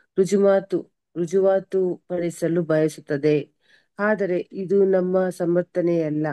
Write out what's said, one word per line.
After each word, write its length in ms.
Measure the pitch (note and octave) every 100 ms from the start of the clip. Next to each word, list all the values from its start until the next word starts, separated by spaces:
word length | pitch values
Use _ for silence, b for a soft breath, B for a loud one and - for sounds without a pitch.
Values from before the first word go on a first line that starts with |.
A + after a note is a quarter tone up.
| b -
ರುಜುಮಾತು-, 760 | F#3 G3+ G3 G3 G3 F3+ - _ _ E3
ರುಜುವಾತು 840 | E3+ F#3+ F#3+ F#3+ F#3+ F#3+ F#3 E3 -
ಪಡಿಸಲು 560 | F3+ E3+ E3+ E3 E3+
ಬಯಸುತ್ತದೆ. 880 | D#3+ D#3 D#3 D3+ - C#3+ D3+ D3+ - _ b b b -
ಆದರೆ 500 | G#3 G#3+ F#3+ F3+ -
ಇದು 340 | G3 F3+ G3 F#3+
ನಮ್ಮ 440 | F#3 F3+ F#3 F#3
ಸಮರ್ಥನೆಯಲ್ಲ. 1000 | F3 F3 F3 F3 F3+ E3+ E3+ D#3 D3+ D3+